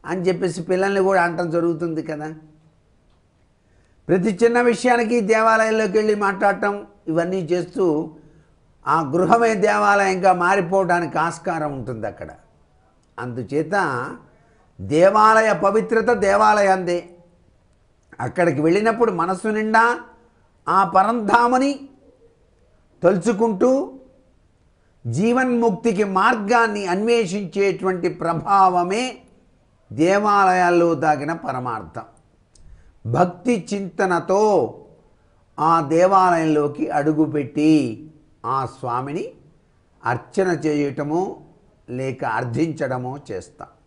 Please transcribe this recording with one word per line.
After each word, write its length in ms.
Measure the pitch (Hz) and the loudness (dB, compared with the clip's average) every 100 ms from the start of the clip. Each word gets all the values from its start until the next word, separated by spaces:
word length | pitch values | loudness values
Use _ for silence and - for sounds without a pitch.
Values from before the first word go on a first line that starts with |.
| 139 | -8
అని 140 | 185 | -4
చెప్పేసి 420 | 180 175 185 165 | -2 0 -4 -4
పిల్లల్ని 380 | 170 185 196 196 | -4 0 0 0
కూడా 220 | 190 190 | 2 2
అనటం 280 | 175 165 175 | 0 -2 -2
జరుగుతుంది 520 | 170 170 156 170 160 | 0 0 -2 -4 -6
కదా. 320 | 156 151 151 156 - _ _ _ _ _ _ _ _ _ _ _ _ _ _ _ - | -8 -10 -12 -14 -20 _ _ _ _ _ _ _ _ _ _ _ _ _ _ _ 0
ప్రతి 300 | 180 196 180 | 0 0 2
చిన్న 160 | 233 240 | 2 4
విషయానికి 600 | 247 233 247 240 226 240 | 2 2 2 2 2 0
దేవాలయంలోకి 720 | 202 220 226 220 220 220 214 | 2 2 4 2 2 0 0
వెళ్ళి 220 | 214 214 | 0 0
మాట్లాడటం, 720 | 208 196 190 202 196 202 202 214 _ - | 0 -2 0 0 0 -2 -4 -12 _ -4
ఇవన్నీ 280 | 160 170 190 | -2 -2 -4
చేస్తూ 800 | 160 180 170 - 180 151 160 156 - - _ _ _ _ - | -2 -4 -4 -2 0 0 -4 -14 -20 -20 _ _ _ _ -2
ఆ 140 | 156 147 | -2 0
గృహమే 440 | 165 180 233 233 | -2 2 2 2
దేవాలయంగా 800 | 214 208 208 208 202 196 185 185 | 2 0 2 2 2 2 2 2
మారిపోవడానికి 840 | 180 175 196 170 196 180 175 165 160 | 2 2 0 0 0 0 0 -2 -2
ఆస్కారం 540 | 165 165 - 160 151 | -4 -4 -8 -6 -6
ఉంటుంది 340 | 139 123 117 107 | -8 -10 -8 -10
అక్కడ. 220 | 92 82 71 _ _ _ _ _ _ _ - | -10 -18 -18 _ _ _ _ _ _ _ -14
అందుచేత 880 | 123 120 107 143 156 202 170 123 135 82 - _ _ _ _ - | -10 -10 -6 -4 -2 -2 -2 -4 -8 -12 -20 _ _ _ _ -16
దేవాలయ 720 | 95 147 190 214 220 220 220 | -2 4 4 6 4 4 4
పవిత్రత 580 | 180 196 214 220 226 214 | 2 2 0 0 0 2
దేవాలయందే. 920 | 233 196 202 214 208 196 190 175 175 - - _ _ _ _ _ _ _ _ _ - | 0 2 4 4 4 2 2 0 -4 -6 -20 _ _ _ _ _ _ _ _ _ -10
అక్కడికి 400 | 123 180 170 135 | -8 0 0 2
వెళ్ళినప్పుడు 520 | 156 190 220 226 226 | 2 2 0 2 0
మనసు 360 | 175 170 185 214 | 0 -4 -2 -4
నిండా 520 | 214 220 220 233 247 - - _ _ _ _ - | -4 0 2 2 0 -8 -20 _ _ _ _ -2
ఆ 160 | 180 | 0
పరంధామని 1040 | 185 185 202 240 208 233 240 254 277 269 - - _ _ _ _ _ _ _ _ _ _ | 4 2 2 0 2 4 4 2 0 -4 -12 -20 _ _ _ _ _ _ _ _ _ _
తలుచుకుంటూ 920 | 175 196 185 202 226 190 240 262 392 - - _ _ _ _ _ _ _ _ _ 120 | 0 2 0 0 -2 2 2 2 -2 -12 -20 _ _ _ _ _ _ _ _ _ -8
జీవన్ముక్తికి 1000 | 120 220 240 254 240 233 180 233 190 | -2 0 0 0 0 0 0 -2 0
మార్గాన్ని 840 | 202 190 214 240 202 240 226 208 190 | -2 2 2 0 2 2 2 -2 -4
అన్వేషించేటువంటి 1200 | 180 220 233 196 202 185 196 196 175 185 185 175 | -2 0 0 0 -6 -6 -2 -2 0 -4 -2 -4
ప్రభావమే 1120 | 175 165 165 - 196 190 180 175 208 254 - _ _ _ _ _ _ _ | -4 -4 -4 0 4 4 4 -2 -2 -4 -8 _ _ _ _ _ _ _
దేవాలయాల్లో 1040 | 107 165 202 208 202 190 185 175 175 170 | -2 2 2 2 4 4 4 4 4 2
దాగిన 380 | 156 156 147 143 | 2 0 0 -2
పరమార్థం. 720 | 165 151 131 123 110 82 113 - _ _ _ _ _ - - - _ 110 | -6 -6 -6 -6 -8 -10 -16 -18 _ _ _ _ _ -20 -20 -20 _ -6
భక్తి 600 | 123 180 - 254 233 160 | 0 0 0 -2 -2 -2
చింతనతో 1000 | 202 196 - 190 175 170 190 214 190 117 - - _ _ _ _ _ _ - | -8 -8 -4 -2 -2 0 0 2 2 0 -6 -20 _ _ _ _ _ _ -2
ఆ 220 | 156 165 | 2 2
దేవాలయంలోకి 1080 | 143 160 185 190 185 170 160 151 147 - 311 | 2 2 4 4 4 2 2 0 0 -4 -4
అడుగుపెట్టి 1200 | 151 147 151 151 147 131 151 156 156 127 107 - _ _ _ 117 | -2 0 0 0 -2 -6 0 4 4 2 -8 -16 _ _ _ -6
ఆ 200 | 135 127 | -4 -4
స్వామిని 680 | - 123 120 139 160 466 - _ _ _ _ _ _ | -10 -6 -6 -6 -8 -10 -16 _ _ _ _ _ _
అర్చన 440 | 117 123 - - 185 | -6 -6 -4 -4 -2
చేయటము 1000 | 165 151 147 143 131 147 160 196 - - _ _ _ - | -2 -2 -2 -2 -4 -4 -2 -4 -8 -20 _ _ _ -12
లేక 340 | 127 131 127 | -8 -8 -6
అర్థించడమో 920 | 131 110 123 120 165 156 139 127 127 143 143 | -6 -4 -4 -4 -4 -4 -6 -6 -8 -12 -12
చేస్తాం. 380 | 95 - _ - _ | -12 -12 _ -20 _